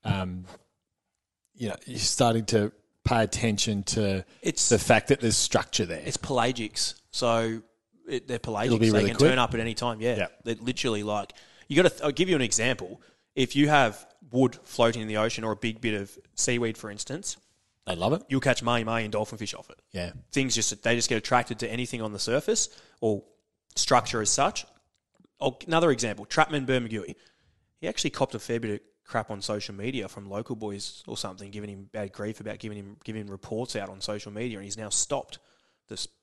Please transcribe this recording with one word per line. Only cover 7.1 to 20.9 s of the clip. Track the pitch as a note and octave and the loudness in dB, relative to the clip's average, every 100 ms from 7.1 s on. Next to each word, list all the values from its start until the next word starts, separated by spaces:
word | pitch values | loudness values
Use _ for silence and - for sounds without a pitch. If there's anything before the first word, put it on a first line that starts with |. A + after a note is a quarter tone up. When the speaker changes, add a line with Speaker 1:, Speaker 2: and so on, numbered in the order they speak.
Speaker 2:
So | - B2 A#2 A2+ A2+ - _ _ _ - | -2 2 4 2 -2 -10 _ _ _ -6
it, | C3 C3 | -6 -4
they're | A#2+ | -8
pelagic, | - G#2+ A#2+ | -4 -2 2
Speaker 1:
It'll | A#2 | 6
be | A2 | 6
Speaker 2:
so | |
they | G#2 | 6
Speaker 1:
really | G2+ | 4
Speaker 2:
can | - | 6
Speaker 1:
quick. | D3 | 6
Speaker 2:
turn | B2+ | 6
up | A#2+ | 2
at | A#2 | 0
any | A2+ | -2
time, | A2 A#2+ A2 | -2 -4 -2
yeah. | A2+ A2 | -2 0
Speaker 1:
Yeah. | E2+ - | -4 -6
Speaker 2:
They're | A2+ A2+ | -8 -6
literally, | A#2 B2 C3 G#2+ | -4 -2 -2 -2
like, | G#2 G#2 G2 - - - _ | -2 -4 -6 -14 -20 -20 _
you | D3 | 6
gotta | F#3 | 6
th-, | - | 4
I'll | D3 | -4
give | C3+ F#3 | 0 2
you | E3 | 4
an | |
example. | A#2+ - A#2 B2 F2+ G#2+ _ _ _ - | 4 2 2 0 -6 -12 _ _ _ 0
If | B2+ C3+ | 2 4
you | D3 | 6
have | D3 B2 G#2 - _ D3 | 6 6 2 -18 _ -4
wood | B2 C3 - | 2 2 2
floating | - - A#2 A#2 | -14 4 4 4
in | A2 | -4
the | G#2+ | 0
ocean | A2 A#2 | 0 -2
or | A2+ | -4
a | G#2 | -2
big | A#2 A2 | -4 -2
bit | A#2 G#2 | -2 -2
of | G2 - _ - | -6 -14 _ -4
seaweed, | - A#2+ A#2 A2 | 0 2 0 -4
for | A2 | -12
instance, | G#2 - C#3+ G#3 - _ _ _ _ - | -12 -10 -8 -8 -12 _ _ _ _ -8
Speaker 1:
They | F2 | -2
love | F#2+ | 0
it. | D#3+ - | 0 0
Speaker 2:
you'll | C3+ | 0
catch | C#3 B2 | 2 2
mahi | A#2 A#2+ | 2 0
mahi | A2 A2+ | 0 -2
and | G#2+ | -2
dolphin | G#2+ G#2+ A2 | -2 -4 -6
fish | G#2+ | -10
off | - - | -10 -14
it. | - _ | -20 _
Speaker 1:
Yeah. | F#2 F2 - - | -8 -8 -10 -4
Speaker 2:
Things | - C3+ A#2 | -2 0 0
just, | A2 G#2 | -2 -2
they | A2+ | 0